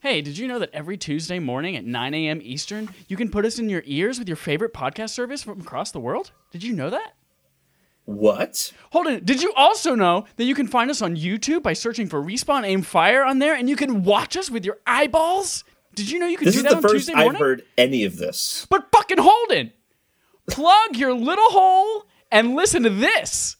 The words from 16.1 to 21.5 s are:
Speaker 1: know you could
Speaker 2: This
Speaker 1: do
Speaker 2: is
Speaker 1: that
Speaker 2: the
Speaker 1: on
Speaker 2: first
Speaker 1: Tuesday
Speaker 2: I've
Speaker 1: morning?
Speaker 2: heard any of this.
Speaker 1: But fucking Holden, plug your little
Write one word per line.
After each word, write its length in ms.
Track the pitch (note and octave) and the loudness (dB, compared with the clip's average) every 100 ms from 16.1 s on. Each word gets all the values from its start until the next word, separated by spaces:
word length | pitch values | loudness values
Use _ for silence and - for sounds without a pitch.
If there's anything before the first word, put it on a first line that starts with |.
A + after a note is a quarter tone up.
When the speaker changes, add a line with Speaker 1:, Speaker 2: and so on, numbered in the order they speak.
| E4 | -4
Speaker 1:
know 60 | F4 | -2
you 100 | E4+ | 0
could 100 | - | 2
Speaker 2:
This 60 | |
Speaker 1:
do 40 | A3+ | 2
Speaker 2:
is 40 | |
Speaker 1:
that 60 | C4+ | 2
Speaker 2:
the 60 | - | 2
Speaker 1:
on 60 | |
Speaker 2:
first 120 | G#3 | 4
Speaker 1:
Tuesday 200 | G#3+ - | 2 0
Speaker 2:
I've 100 | D#4+ | 2
Speaker 1:
morning? 180 | D#3 D3+ | 2 4
Speaker 2:
heard 200 | C#3+ B2+ - - | 0 0 -4 0
any 280 | B2+ C3 | 2 2
of 120 | G2+ E2+ | -2 -4
this. 480 | F2 F#2 - - - | -8 -6 -6 -8 0
Speaker 1:
But 160 | G4 - | 0 4
fucking 260 | A4+ - F#4 | 4 4 4
Holden, 540 | D#4 A4 A#4 A3 A3+ _ _ _ _ _ _ _ - | 6 6 4 0 -2 _ _ _ _ _ _ _ -10
plug 460 | - D#4 G4+ A4 A#3 | 0 6 6 6 0
your 180 | C4+ | 0
little 360 | B3+ A#3+ F#4 A4+ | 0 0 4 6